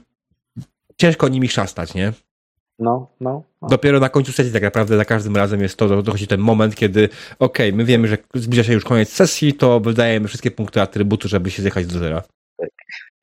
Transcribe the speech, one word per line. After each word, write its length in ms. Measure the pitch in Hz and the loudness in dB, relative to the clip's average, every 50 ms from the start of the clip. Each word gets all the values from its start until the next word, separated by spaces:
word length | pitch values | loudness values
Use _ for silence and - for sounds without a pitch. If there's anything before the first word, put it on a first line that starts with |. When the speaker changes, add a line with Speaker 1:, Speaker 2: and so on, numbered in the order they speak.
| _ _ _ _ _ _ _ _ _ _ - | _ _ _ _ _ _ _ _ _ _ -18
Speaker 1:
Tak. 100 | - - _ _ _ _ _ _ | -18 -18 _ _ _ _ _ _
Speaker 2:
ciężko 300 | - 175 170 156 - 151 | 2 2 2 4 2 0
nimi 200 | 131 131 131 127 | 0 0 0 -2
szastać, 460 | 117 - 117 98 - - 87 87 - - | -2 -2 -2 -4 -4 -6 -10 -10 -8 -4
nie? 180 | 92 95 107 113 _ _ _ _ _ _ _ _ _ _ _ _ - | -4 -4 -4 -4 _ _ _ _ _ _ _ _ _ _ _ _ -4
Speaker 1:
No, 280 | 113 117 123 131 131 _ _ - | -2 -2 -2 -2 -6 _ _ -10
no, 220 | 127 127 139 151 156 _ _ _ | -8 -8 -8 -8 -12 _ _ _
no. 60 | - | -2
Speaker 2:
Dopiero 320 | 117 131 - - 143 139 135 | -2 -2 0 2 2 2 2
na 100 | 131 131 | 2 2
końcu 220 | - 143 127 131 | 2 0 -2 0
sesji 220 | 127 - 127 123 110 | -2 -2 -2 0 0
tak 100 | 110 104 | -2 -2
naprawdę 340 | 101 - 113 107 104 110 | 0 0 0 0 2 2
za 80 | 104 104 | 2 2
każdym 300 | - 117 110 104 107 101 | 2 -2 -2 -2 -2 0
razem 260 | 101 101 101 104 101 | 0 0 0 0 -2
jest 160 | 98 95 - | -2 -2 0
to, 240 | - 110 101 98 101 98 | 0 0 2 2 0 0
dochodzi 240 | 110 104 101 104 | -2 -4 -4 -2
ten 120 | - 104 95 | -2 -2 0
moment, 360 | 104 113 113 107 110 110 107 | 2 2 4 4 2 0 0
kiedy 340 | - 113 98 92 107 107 101 - - - - - - | 0 -2 0 2 2 2 2 0 -10 -20 -16 -2 0
okej, 340 | 131 127 - - 120 101 95 | 0 0 2 0 0 0 0
my 120 | 110 117 | 0 2
wiemy, 220 | 123 123 117 113 | 2 4 4 4
że 100 | 107 107 - _ _ - | 2 0 -2 _ _ -8
zbliża 300 | 127 113 120 120 120 110 | -6 -4 0 2 2 2
się 100 | 117 117 | 2 2
już 100 | 101 - | 0 2
koniec 260 | - 123 113 110 - | 2 2 2 2 0
sesji, 440 | - - 190 - - - 156 147 139 | 2 2 2 2 2 0 0 0 2
to 260 | - 139 123 120 117 | 2 4 4 4 4
wydajemy 480 | 104 117 113 120 117 117 110 107 107 | 2 0 0 2 2 2 2 0 -2
wszystkie 240 | 104 - - - 120 | -4 -8 -6 -6 -6
punkty 300 | - - 107 - - 107 | -4 -4 -8 -2 0 0
atrybutu, 460 | 98 - - 104 101 101 107 - - | 0 0 0 -2 0 0 0 -2 -2
żeby 240 | 95 101 95 90 98 | -2 -2 -2 -2 -2
się 100 | - - | -6 -4
zjechać 240 | 98 98 - 98 87 | -4 -2 -2 -2 -6
do 140 | 87 87 85 | -4 -4 -4
zera. 220 | 85 78 80 80 - _ _ _ _ _ _ | -4 -4 -4 -6 -8 _ _ _ _ _ _
Speaker 1:
Tak. 120 | - 85 87 _ - - - - - - - _ _ | -12 -12 -12 _ -20 -20 -20 -20 -20 -20 -20 _ _